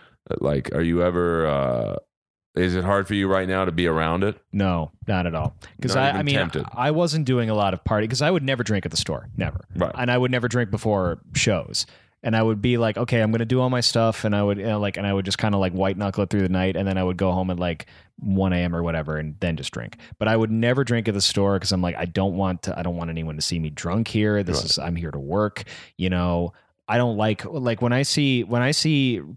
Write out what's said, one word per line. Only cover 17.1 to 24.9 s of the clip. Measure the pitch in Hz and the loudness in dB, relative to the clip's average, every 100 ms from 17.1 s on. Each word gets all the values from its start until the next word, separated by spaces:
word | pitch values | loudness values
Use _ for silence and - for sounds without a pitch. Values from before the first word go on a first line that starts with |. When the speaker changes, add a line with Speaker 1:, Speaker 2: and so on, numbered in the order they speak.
| 90 | 2
Speaker 2:
go | 95 | 2
home | 92 92 | 2 0
at, | 90 | -2
like, | 87 82 - - - - | -2 -4 -10 -20 -20 -8
one | 104 95 95 | 0 2 2
A | 90 | 2
M | 90 85 | 0 -2
or | |
whatever, | 85 82 76 78 | -2 -2 -4 -4
and | 78 76 | -6 -4
then | 87 80 | -2 -2
just | 69 | -6
drink. | - 57 - - - | -10 -12 -14 -18 -4
But | 107 | 0
I | 113 | 2
would | 110 | 2
never | 110 117 127 | 2 2 2
drink | 120 117 113 | 2 0 0
at | 101 | 0
the | |
store | - - 98 98 | 0 2 2 2
'cause | - | 0
I'm | 92 | 0
like, | 87 - | 0 -2
"I | 87 | -4
don't | 90 98 90 | 0 0 0
want | 95 87 | -2 -2
to, | - - | -6 -6
I | |
don't | 87 87 | -4 -4
want | 82 | -6
anyone | 82 80 76 | -6 -6 -6
to | |
see | - 85 | -4 -2
me | 78 | -4
drunk | 73 85 98 113 | -6 -2 -2 0
here. | 110 107 104 | 0 2 2
This | 90 85 | 0 -2
Speaker 1:
Right. | 87 | 0
Speaker 2:
is, | - | -2
I'm | 76 | -2